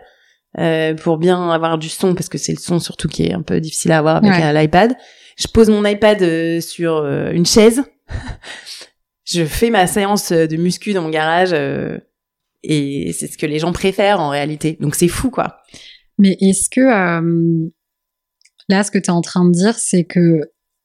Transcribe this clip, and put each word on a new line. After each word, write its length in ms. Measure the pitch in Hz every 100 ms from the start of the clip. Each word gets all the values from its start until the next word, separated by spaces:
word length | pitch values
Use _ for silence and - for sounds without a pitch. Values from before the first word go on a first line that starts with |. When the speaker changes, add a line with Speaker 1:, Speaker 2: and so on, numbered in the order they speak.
| - _ _ _ _ -
Speaker 1:
euh, 360 | 165 160 160
pour 240 | 160 170 156
bien 320 | 175 180 175
avoir 260 | 165 165 160
du 140 | 160
son, 240 | - 190
parce 160 | 175 -
que 80 | 156
c'est 140 | -
le 60 | 156
son 200 | - 170
surtout 300 | - - 156
qui 160 | -
est 100 | 165
un 80 | 175
peu 180 | 156 175
difficile 320 | 156 - 170
à 60 | 160
avoir 180 | 156 160
avec, 140 | 202
Speaker 2:
Ouais. 120 | 180
Speaker 1:
euh, 100 | 156 151
l'iPad. 360 | 156 175 233 262 - - - -
Je 100 | -
pose 220 | 226 214
mon 160 | 208
iPad, 380 | 208 202 214 202
euh, 400 | 175 165 165 165
sur, 340 | 165 - 165 156
euh, 340 | 147 143 151
une 120 | 165
chaise. 380 | 170 220 214 240 - _ -
<laughs> 60 | - - - - - - - - _ _ _
Je 200 | - 170
fais 260 | 156 - 233
ma 160 | 214 180
séance, 460 | 214 196 208 -
euh, 140 | 165 160
de 100 | 160
muscu 360 | 180 175 214
dans 100 | 190
mon 80 | 156
garage, 400 | 156 156 170 185
euh, 460 | 156 139 139 - - - _ _ _ _ _
et 500 | - 151 139 156 -
c'est 160 | - 147
ce 100 | -
que 80 | 156
les 120 | 151
gens 140 | 170
préfèrent 480 | 170 196 190 202 196
en 80 | 147
réalité. 460 | 143 143 151 156 -
Donc 140 | 143
c'est 140 | - 175
fou, 220 | - 254
quoi. 280 | 175 - - _ - - - _ -
Speaker 2:
Mais 180 | 196 -
est-ce 280 | 190 190 -
que, 120 | 254
euh, 880 | 262 208 175 170 165 165 165 165 165 - _ _ _ _ _ _ _ _ -
là, 140 | 196
ce 80 | 202
que 80 | 196
t'es 120 | 180
en 100 | 175
train 240 | 160 185 180
de 60 |
dire, 240 | 175 202 226
c'est 260 | - 180
que 360 | 170 180 170 160 147 _ _ _